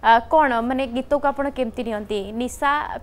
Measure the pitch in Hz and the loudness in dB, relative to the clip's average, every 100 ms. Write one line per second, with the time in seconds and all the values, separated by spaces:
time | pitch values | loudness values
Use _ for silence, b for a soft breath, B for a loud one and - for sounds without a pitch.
0 | 220 226 233 320 294 233 233 262 262 233 | 6 4 6 4 4 2 0 -2 -2 -4
1 | 262 285 285 277 277 277 247 233 233 214 | 0 0 0 0 -4 -2 -4 -4 -6 -6
2 | 208 208 196 220 240 - 285 294 - - | -4 -4 -4 -6 -6 -2 0 0 -2 -8